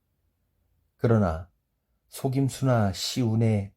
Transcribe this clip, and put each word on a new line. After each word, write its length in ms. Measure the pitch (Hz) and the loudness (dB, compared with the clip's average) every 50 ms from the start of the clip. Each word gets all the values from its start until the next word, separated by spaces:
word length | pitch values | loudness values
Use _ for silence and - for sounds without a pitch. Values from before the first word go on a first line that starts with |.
| _ _ _ _ _ _ _ _ _ _ _ _ _ _ _ _ _ _ _ _ | _ _ _ _ _ _ _ _ _ _ _ _ _ _ _ _ _ _ _ _
그러나 520 | - 120 117 110 104 87 80 82 90 - _ _ _ _ _ _ _ _ _ _ _ _ | 0 2 4 4 4 2 -2 -4 -10 -14 _ _ _ _ _ _ _ _ _ _ _ _
속임수나 840 | - - - 139 127 135 139 135 - - 135 131 123 117 107 98 | -18 -6 -6 -4 0 0 0 -2 -2 -2 0 2 2 2 2 0
시운에 840 | 90 - - - - 131 127 117 110 113 117 113 110 104 98 101 - | -2 -4 -8 -6 -4 -2 -2 0 2 2 2 2 2 0 -2 -6 -10